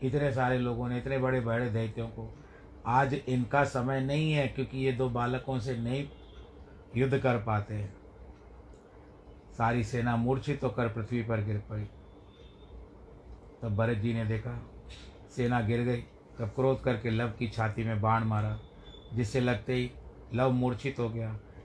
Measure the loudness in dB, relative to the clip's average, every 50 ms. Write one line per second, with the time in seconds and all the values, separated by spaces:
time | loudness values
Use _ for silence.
0 | -2 0 2 2 2 2 4 4 4 4 4 4 2 2 0 0 -2 -2 -2 -2
1 | -2 0 0 2 2 4 2 2 2 2 2 2 2 2 2 0 0 0 -2 -4
2 | -6 -6 -6 -8 -10 -10 -12 -14 -18 -20 -20 -20 -20 -20 -20 -8 -2 2 4 4
3 | 6 4 2 0 0 0 0 0 2 2 4 4 4 4 2 0 0 0 0 0
4 | 0 0 0 2 2 2 2 2 2 0 0 -2 -4 -4 -2 0 0 2 2 2
5 | 0 0 2 0 0 0 0 -2 -2 -2 -2 -2 -2 -2 -2 -2 -2 -2 -2 -2
6 | -2 -4 -8 -14 -18 -18 -18 -18 -18 -18 -18 -20 -20 -18 -18 -20 -18 -6 0 2
7 | 2 4 4 4 4 4 2 2 2 2 0 0 0 -2 -4 -6 -6 -6 -8 -12
8 | -18 -20 -20 -18 -18 -18 -18 -20 -20 -20 -20 -20 -20 -20 -20 -20 -20 -20 -20 -20
9 | -20 -20 -20 -20 -20 -20 -20 -20 -20 -14 -4 0 0 2 2 2 0 0 0 0
10 | 0 2 2 2 2 2 2 0 0 -2 -2 0 0 -2 0 0 0 0 0 -2
11 | -4 -2 -2 -2 0 0 0 0 0 0 -2 -2 -4 -4 -6 -6 -6 -8 -10 -14
12 | -20 -20 -20 -20 -20 -20 -20 -20 -20 -20 -20 -20 -20 -18 -16 -16 -16 -18 -18 -20
13 | -20 -20 -20 -20 -18 -18 -18 -18 -18 -20 -14 -8 -4 -2 0 2 2 2 2 2
14 | 0 0 0 0 0 0 0 -2 -2 -4 -6 -6 -8 -12 -14 -16 -16 -16 -16 -16
15 | -16 -18 -18 -20 -20 -10 -4 0 2 2 2 2 4 2 2 2 2 2 0 0
16 | -2 -8 -14 -20 -20 -18 -8 -6 -4 -2 0 2 4 4 4 4 2 2 0 2
17 | 2 2 2 2 2 0 0 -2 -4 -2 0 0 0 0 0 0 0 0 0 2
18 | 4 4 4 4 4 4 2 2 2 0 -2 -4 -8 -12 -18 -20 -18 -18 -18 -18
19 | -14 -4 -2 0 0 2 2 2 4 4 2 2 0 0 0 0 0 -2 -4 -10
20 | -14 -16 -16 -16 -10 -4 0 2 4 4 4 4 2 2 0 0 -2 -4 -2 0
21 | -2 -2 -2 -2 -4 -4 -6 -8 -10 -14 -16 -16 -16